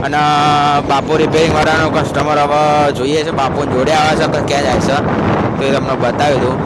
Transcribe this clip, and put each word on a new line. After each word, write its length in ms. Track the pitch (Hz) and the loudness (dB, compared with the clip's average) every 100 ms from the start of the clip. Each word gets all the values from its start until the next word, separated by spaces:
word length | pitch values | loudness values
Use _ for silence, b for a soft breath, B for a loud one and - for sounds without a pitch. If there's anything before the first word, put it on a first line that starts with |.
અને 120 | 139 147 147 147 147 147 147 143 147 | -2 0 2 2 2 2 2 0 0
બાપુ 280 | 139 - 156 | -2 0 0
રિપેરિંગ 380 | 156 156 160 | 2 2 2
વાળાનો 360 | 151 156 160 160 | 2 2 2 0
કસ્ટમર 480 | 156 143 139 147 151 | -2 -2 -2 0 0
હવે 540 | 143 147 151 147 147 | 0 2 2 2 0
જોઈએ 320 | 123 131 156 | 0 -2 -2
છે, 60 | 156 | -2
બાપુ 340 | 156 131 147 | -2 -2 -2
જોડે 280 | 143 127 139 | -2 0 2
આવે 240 | 156 151 156 | 2 2 2
છે 240 | 156 151 | 0 -2
કે 60 | 139 | -2
ક્યાં 160 | 139 | -2
જાય 180 | 143 120 | 0 0
છે, 160 | - 139 - - - - - - | 0 0 -2 -2 -2 0 -2 -2
તો 60 | |
એ 80 | 135 | 0
તમને 220 | 135 131 | 0 -2
બતાવી 440 | 127 123 127 147 131 | -2 -2 0 0 0
દઉં. 200 | 120 - | 0 -2